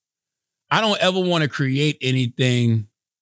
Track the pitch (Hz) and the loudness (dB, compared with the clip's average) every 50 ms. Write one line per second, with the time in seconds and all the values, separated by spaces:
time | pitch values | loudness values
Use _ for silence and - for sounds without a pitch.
0 | _ _ _ _ _ _ _ _ _ _ _ _ _ _ 143 180 226 220 202 - | _ _ _ _ _ _ _ _ _ _ _ _ _ _ -2 0 0 0 0 0
1 | 170 185 185 185 185 180 175 165 156 143 - - 143 131 131 139 147 151 143 - | 0 0 0 0 0 0 0 0 0 -2 -2 -2 -2 -2 0 0 0 -2 -2 -2
2 | 131 127 131 131 127 117 - - 131 127 123 123 120 117 113 113 104 - _ _ | -2 -2 0 0 -2 -2 -2 0 0 2 2 2 2 2 0 0 -2 -6 _ _
3 | _ _ _ _ | _ _ _ _